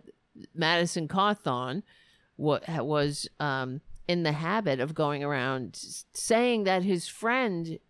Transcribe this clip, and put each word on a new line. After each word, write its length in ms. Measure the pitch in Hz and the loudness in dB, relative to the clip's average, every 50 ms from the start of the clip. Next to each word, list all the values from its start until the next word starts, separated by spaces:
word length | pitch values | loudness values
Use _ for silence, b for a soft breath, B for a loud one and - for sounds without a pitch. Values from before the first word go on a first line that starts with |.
| - - - _ _ _ _ - - - _ | -4 -14 -20 _ _ _ _ -20 -20 -14 _
Madison 540 | 160 165 160 175 170 175 165 - 175 160 143 | 0 2 2 4 4 2 2 0 -2 -4 0
Cawthorn 760 | 170 196 196 208 208 - - 156 127 123 127 127 135 196 - b b b b b b b b b b - | 2 2 4 4 2 0 -2 -2 -2 -2 -2 -4 -4 -6 -6 b b b b b b b b b b -2
wa-, 220 | 139 151 143 - - - 165 151 | 2 2 2 2 0 -2 -4 -4
was, 480 | 117 147 151 147 143 147 143 - - - - _ | -2 0 2 2 2 2 0 -4 -8 -10 -6 _
um, 420 | 151 147 135 131 131 127 127 139 - - - - - - | -2 -2 0 -2 -2 -4 -6 -8 -10 -12 -16 -8 -2 0
in 160 | 175 175 170 | 0 2 2
the 100 | 156 147 | 2 0
habit 460 | 147 160 165 196 226 214 160 135 131 | 0 0 0 0 0 2 2 2 2
of 140 | 123 151 156 | 0 -2 0
going 300 | 160 156 143 147 139 143 | 0 0 0 0 -2 -2
around 480 | 143 147 131 123 135 131 131 123 87 - | -2 0 0 0 0 -2 -2 -4 -8 -10
s-, 300 | - - - - - - - _ | -12 -14 -12 -14 -14 -16 -14 _
saying 500 | - - - 226 226 240 247 240 220 202 | -8 2 2 4 4 4 4 2 2 2
that 200 | 190 190 185 180 | 2 2 2 2
his 240 | 202 185 170 - - | 2 0 0 -2 -6
friend 720 | - - 214 226 240 262 254 220 180 165 165 165 160 - - _ | -10 -4 -2 0 0 2 0 0 -2 -2 -4 -6 -8 -10 -12 _